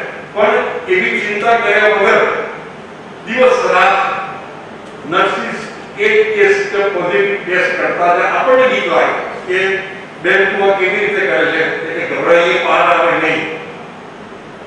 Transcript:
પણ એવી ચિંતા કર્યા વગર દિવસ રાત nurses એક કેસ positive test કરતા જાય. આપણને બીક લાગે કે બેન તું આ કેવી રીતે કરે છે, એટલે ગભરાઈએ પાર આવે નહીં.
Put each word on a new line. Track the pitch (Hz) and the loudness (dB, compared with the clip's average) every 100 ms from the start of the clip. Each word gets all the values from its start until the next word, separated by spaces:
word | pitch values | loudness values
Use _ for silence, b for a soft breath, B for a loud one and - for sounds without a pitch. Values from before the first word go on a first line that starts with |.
| - - - | -8 -12 -8
પણ | 202 208 220 - - 185 | 0 2 2 -2 -6 0
એવી | 185 226 208 | 0 2 -2
ચિંતા | 214 208 233 | -2 0 2
કર્યા | 233 208 202 208 | 2 4 4 4
વગર | 208 208 214 - - - - - - - - - - | 4 4 4 2 -2 -6 -10 -14 -16 -16 -18 -16 -16
દિવસ | - 247 254 - - | -6 2 4 4 2
રાત | 180 - - - - - - - - - - - - 139 | 4 4 2 0 -4 -8 -12 -14 -16 -16 -16 -16 -14 -2
nurses | 185 196 - 226 - - - - - | 0 0 0 -6 -8 -10 -14 -14 0
એક | 415 427 440 | 2 4 2
કેસ | 415 392 403 392 202 196 | 4 4 4 0 0 0
positive | 175 175 202 202 196 | 0 0 0 0 -2
test | 175 180 180 180 | -2 0 0 -2
કરતા | - - 175 - | -2 0 2 2
જાય. | 170 | 2
આપણને | - 262 254 254 | 0 4 4 4
બીક | 202 185 | 2 0
લાગે | - - - - - | 2 2 -2 -6 -10
કે | - 370 190 381 - - - - | -4 0 0 -2 -6 -12 -14 -4
બેન | 175 196 196 | 0 2 2
તું | 196 | 2
આ | 196 196 | 2 2
કેવી | 185 208 | 2 0
રીતે | 202 202 196 | 0 0 0
કરે | - 165 | 0 0
છે, | 160 156 - 160 | 0 -2 -4 -6
એટલે | 170 170 | -6 -4
ગભરાઈએ | - 156 170 175 175 170 | -2 4 4 4 0 2
પાર | 160 | 2
આવે | 175 175 170 156 | 4 4 2 2
નહીં. | 160 160 156 160 - - - - - - - - - - | 0 -2 -4 -10 -12 -14 -16 -16 -18 -18 -18 -18 -18 -18